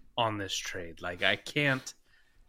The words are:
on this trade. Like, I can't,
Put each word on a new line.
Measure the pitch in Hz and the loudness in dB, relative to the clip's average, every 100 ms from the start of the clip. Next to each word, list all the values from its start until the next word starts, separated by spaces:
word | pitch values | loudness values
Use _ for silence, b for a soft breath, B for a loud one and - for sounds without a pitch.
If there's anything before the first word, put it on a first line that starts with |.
| - - | -8 0
on | 113 107 | 2 2
this | 95 - | -2 -4
trade. | - 95 85 80 | -4 -6 -8 -8
Like, | 90 87 | -8 2
I | 95 104 | 2 2
can't, | - 147 147 131 - - _ _ _ _ | 0 2 2 2 -2 -16 _ _ _ _